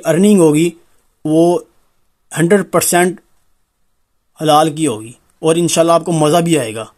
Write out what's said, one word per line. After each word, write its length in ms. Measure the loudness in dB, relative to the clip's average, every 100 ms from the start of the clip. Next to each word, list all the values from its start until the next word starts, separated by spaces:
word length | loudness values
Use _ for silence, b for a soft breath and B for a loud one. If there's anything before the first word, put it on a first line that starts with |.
| -2
अर्निंग 340 | 2 4 4
होगी 320 | 4 2 -2 -6 _ _ _ _
वो 200 | -2 0 2 0 -6 _ _ _ _ _ _
हंड्रेड 320 | -4 0 0 0
परसेंट 500 | -4 0 0 0 -4 _ _ _ _ _ _ _ _ _ _ _ _
हलाल 320 | 0 2 2
की 140 | -2
होगी 300 | -4 -6 -12 -20 _ _
और 160 | -2 0
इंशाल्लाह 380 | 0 0 2 0
आपको 160 | 0
मज़ा 260 | -2 0 0
भी 160 | 0 -2
आएगा। 300 | -4 -10 -16